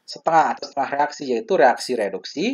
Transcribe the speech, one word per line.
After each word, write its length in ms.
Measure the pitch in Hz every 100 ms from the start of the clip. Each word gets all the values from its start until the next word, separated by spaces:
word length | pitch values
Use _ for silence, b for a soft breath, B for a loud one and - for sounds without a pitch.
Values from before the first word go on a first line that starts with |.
| -
setengah 480 | - - 165 139 -
atau 160 | -
setengah 180 | - 127 139
reaksi, 280 | 147 - 139
yaitu 320 | 117 110 190
reaksi 320 | 127 - -
reduksi 540 | 120 101 95 - 139 220